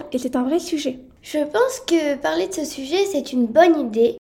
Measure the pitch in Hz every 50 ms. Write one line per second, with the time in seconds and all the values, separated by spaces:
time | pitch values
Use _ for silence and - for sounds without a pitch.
0 | - - - 254 254 247 247 254 254 262 302 349 339 - 339 302 285 269 254 -
1 | - - - _ - - - 302 294 294 - 320 494 539 - - - - 339 330
2 | 311 294 285 269 - 311 320 330 381 370 381 330 294 - - - 269 262 311 381
3 | 403 392 392 285 240 - - 254 240 220 226 311 339 359 330 302 262 233 208 220
4 | 233 240 - -